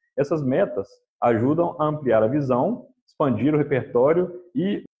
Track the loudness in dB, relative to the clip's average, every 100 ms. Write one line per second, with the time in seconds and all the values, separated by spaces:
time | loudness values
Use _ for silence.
0 | _ -4 -2 -2 0 0 0 -4 -10 -16
1 | _ _ 0 2 2 0 -2 -2 -4 -2
2 | 0 2 2 0 0 0 0 -4 -10 _
3 | _ _ -2 0 0 0 0 -2 0 2
4 | 2 2 0 -6 -8 -4 -2 -4 -8 _